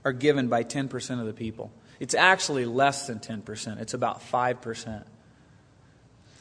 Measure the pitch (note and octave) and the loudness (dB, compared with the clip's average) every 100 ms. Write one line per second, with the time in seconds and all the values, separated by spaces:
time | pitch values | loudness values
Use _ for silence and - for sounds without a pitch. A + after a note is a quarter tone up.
0 | C#3 B2+ C#3+ C#3+ B2 A#2 A#2 C#3+ C3+ B2+ | -4 2 4 4 4 2 0 -4 -4 -6
1 | - B2+ A2 G#2+ A2+ A2 A2 - - - | -6 -6 -6 -6 -8 -8 -12 -16 -20 -10
2 | C3 B2 F3+ F#3+ - C#3 A#2+ A#2+ C#3 C#3 | -2 6 6 6 2 -2 0 4 4 2
3 | - A2 - A2 - G#2+ - G#2+ A2+ A#2+ | -4 -8 -8 -10 -8 -10 -8 -8 -6 -2
4 | A#2+ - - B2+ B2 B2 A#2+ A2+ A#2 G#2+ | -2 -2 -2 0 0 -2 -6 -10 -10 -12
5 | - - _ _ _ - _ _ - _ | -14 -20 _ _ _ -20 _ _ -20 _
6 | - _ - - | -20 _ -20 -14